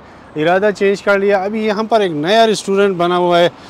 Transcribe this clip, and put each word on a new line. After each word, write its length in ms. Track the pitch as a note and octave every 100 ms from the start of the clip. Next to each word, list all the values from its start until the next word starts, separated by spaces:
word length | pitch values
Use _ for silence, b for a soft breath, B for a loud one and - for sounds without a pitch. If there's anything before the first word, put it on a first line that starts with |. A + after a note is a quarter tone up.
| B B B D3+
इरादा 340 | D#3 F#3 G#3
change 300 | F#3+ G3 G3+
कर 180 | G#3 G3+
लिया। 260 | G3 G3
अभी 220 | G3 A3 G#3+
यहाँ 180 | G3+
पर 180 | A3 A3+
एक 100 | F#3+
नया 320 | D3+ D#3+ A3+
restaurant 520 | A3+ G3+ - G3 G3+ F3
बना 200 | F3 F3+
हुआ 220 | F3 F3
है 120 | F3 B B